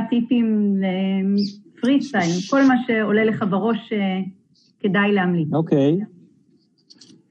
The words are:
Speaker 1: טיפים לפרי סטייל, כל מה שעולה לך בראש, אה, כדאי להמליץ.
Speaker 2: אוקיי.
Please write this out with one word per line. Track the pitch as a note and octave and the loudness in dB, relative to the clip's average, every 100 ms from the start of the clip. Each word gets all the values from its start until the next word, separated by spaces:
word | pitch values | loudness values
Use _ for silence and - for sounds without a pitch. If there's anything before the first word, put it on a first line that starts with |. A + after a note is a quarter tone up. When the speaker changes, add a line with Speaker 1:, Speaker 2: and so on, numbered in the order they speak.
| A#3 | -2
Speaker 1:
טיפים | A#3+ A#3 A#3+ A3+ G#3+ G3+ G3 | -2 0 0 0 0 0 0
לפרי | F#3+ F#3 F#3+ F#3+ G3 G3+ G3+ - - - A#3+ C#4+ | -2 -2 -2 -2 -2 -2 -2 -8 -20 -6 0 0
סטייל, | - G3+ E3+ F3+ - | 0 -2 -2 -2 0
כל | C#4 C4+ | 2 4
מה | B3 B3 | 2 0
שעולה | A3 G#3 G#3+ | -2 0 2
לך | A3 G#3+ G3+ | 2 0 -2
בראש, | F#3+ A3 A3+ - | -2 -2 -2 -4
אה, | G#3+ G3 F#3 F#3+ - _ _ _ _ | -4 -2 -2 -6 -12 _ _ _ _
כדאי | G3+ F#3+ G3+ | -2 0 2
להמליץ. | G3+ F3+ F3 D3+ | 2 2 0 0
Speaker 2:
אוקיי. | D#3+ D#3+ D3 C#3 F3 G#3+ - - _ _ _ _ _ _ - - - _ | -2 2 2 4 2 -2 -12 -20 _ _ _ _ _ _ -20 -20 -20 _